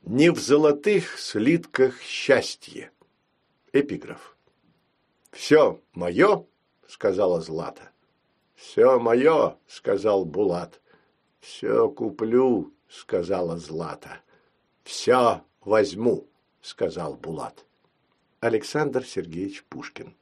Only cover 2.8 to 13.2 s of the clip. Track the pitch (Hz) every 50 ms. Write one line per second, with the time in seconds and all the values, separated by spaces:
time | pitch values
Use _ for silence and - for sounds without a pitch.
2.8 | - - _ _ _ _ _ _ _ _ _ _ _ _ _ _ _ _ - 139
3.8 | 143 - 92 - - - - - - - _ _ _ _ _ _ _ _ _ _
4.8 | _ _ _ _ _ _ _ _ _ _ - - - - - - 139 101 82 -
5.8 | _ _ _ 87 87 87 87 107 175 214 196 - - _ _ _ _ _ _ _
6.8 | _ _ - _ - 101 92 95 101 90 90 82 78 80 78 80 80 - - -
7.8 | - - _ _ _ _ _ _ _ _ _ _ _ _ _ _ - - - -
8.8 | 113 131 131 120 117 113 117 123 131 160 - - 110 78 - _ _ _ - -
9.8 | _ - 101 98 98 107 101 98 92 82 73 98 104 95 85 87 85 - - _
10.8 | _ _ _ _ _ _ _ _ _ _ _ _ - - - - - 110 113 117
11.8 | 113 107 - - 113 107 101 - 110 113 117 123 131 131 120 98 78 - _ _
12.8 | _ _ - - - - 110 92